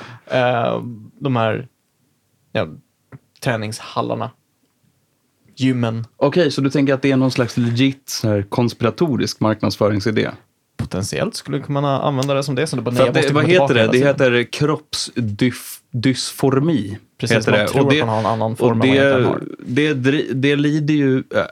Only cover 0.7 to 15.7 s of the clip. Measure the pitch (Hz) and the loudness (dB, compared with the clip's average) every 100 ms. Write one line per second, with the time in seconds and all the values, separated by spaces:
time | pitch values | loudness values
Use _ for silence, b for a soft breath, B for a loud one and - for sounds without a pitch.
0.7 | 117 117 113 110 - 143 120 110 110 127 | -2 -6 -12 -18 -8 -2 0 0 -2 -6
1.7 | _ _ _ _ _ _ _ _ - 85 | _ _ _ _ _ _ _ _ -4 -4
2.7 | 73 _ _ _ - _ _ - 113 107 | -8 _ _ _ -20 _ _ -4 -4 -4
3.7 | 107 - - 120 117 113 - _ _ _ | -10 -10 -6 -6 -6 -8 -12 _ _ _
4.7 | _ _ _ _ _ _ _ _ - 131 | _ _ _ _ _ _ _ _ -4 0
5.7 | 127 117 113 117 - 143 180 156 131 135 | 0 -2 -4 -8 -2 0 2 2 2 0
6.7 | 147 139 131 139 135 131 127 120 - 120 | 2 2 2 2 2 2 0 -2 0 0
7.7 | 120 135 135 - - 110 104 98 - 120 | 2 0 0 -10 -4 0 0 -2 -2 -2
8.7 | - 117 110 175 120 107 - 107 107 - | 0 -2 0 0 0 -2 0 0 0 -2
9.7 | - 104 104 113 107 - - _ _ _ | 0 0 0 -2 -2 -2 -6 _ _ _
10.7 | - - 90 101 - 180 - - 143 - | -10 -6 -4 -4 -4 -4 -6 -8 -8 -4
11.7 | 143 143 135 - 135 139 135 139 131 156 | -2 0 0 0 0 0 -2 -2 -2 -2
12.7 | 123 117 123 127 156 139 147 156 180 139 | -4 -2 2 2 2 2 2 4 4 4
13.7 | 123 110 123 139 135 131 120 120 - 147 | 4 4 4 4 4 2 2 0 -2 -2
14.7 | 156 - - - - 113 101 127 - - | -2 -4 -8 -6 -4 -4 0 0 -2 -12